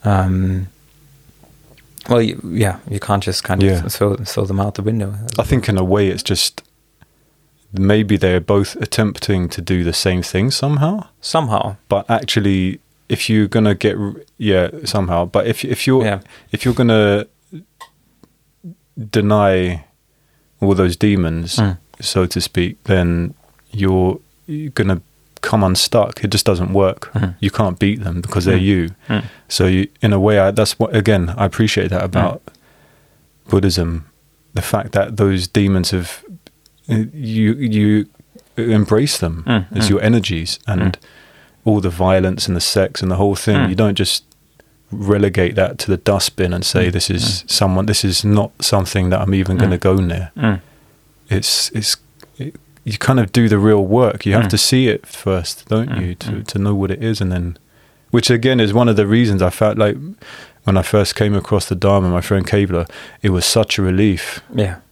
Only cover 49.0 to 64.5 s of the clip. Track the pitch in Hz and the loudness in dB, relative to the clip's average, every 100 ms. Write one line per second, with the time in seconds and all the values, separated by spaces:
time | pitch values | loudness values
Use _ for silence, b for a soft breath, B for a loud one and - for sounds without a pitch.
49 | 92 90 92 95 95 92 98 90 95 95 | 0 0 2 0 0 0 0 2 2 2
50 | 92 85 87 - 117 95 b b b b | 0 -2 -8 -4 -2 -2 b b b b
51 | _ _ _ 104 - - - 110 104 - | _ _ _ -4 -2 -4 -4 -4 -4 -6
52 | _ _ - _ 135 - _ _ - 104 | _ _ -20 _ -14 -14 _ _ -8 -4
53 | - 131 104 - 113 104 104 107 95 110 | 0 2 2 2 4 4 6 4 4 2
54 | 120 87 - 101 107 101 - 127 127 104 | 2 0 0 2 2 0 2 2 2 0
55 | - - - 95 85 - - 110 123 92 | -6 -8 -2 -2 -2 -12 -4 -2 -2 -4
56 | 92 87 - 107 107 107 101 101 95 92 | -6 -6 -8 -8 -6 -4 0 0 -2 -2
57 | 110 110 95 90 87 85 _ b b b | -4 -2 -2 -2 -4 -8 _ b b b
58 | b 120 110 120 127 127 107 104 120 104 | b 0 2 2 2 2 2 4 4 4
59 | 101 113 120 98 90 - 107 104 107 98 | 4 4 4 2 0 2 0 2 0 0
60 | 151 202 B B B B - 98 90 107 | -10 -16 B B B B 0 0 2 2
61 | 98 - 104 101 - 104 - 92 98 98 | 0 0 0 0 0 -2 -2 -2 2 2
62 | 92 87 90 98 92 104 98 87 85 B | 2 0 0 -2 0 0 0 -2 -4 B
63 | B B 104 90 87 - 104 - 95 92 | B B 0 0 2 2 0 0 0 2
64 | 107 92 - - - | 2 0 -4 -12 -8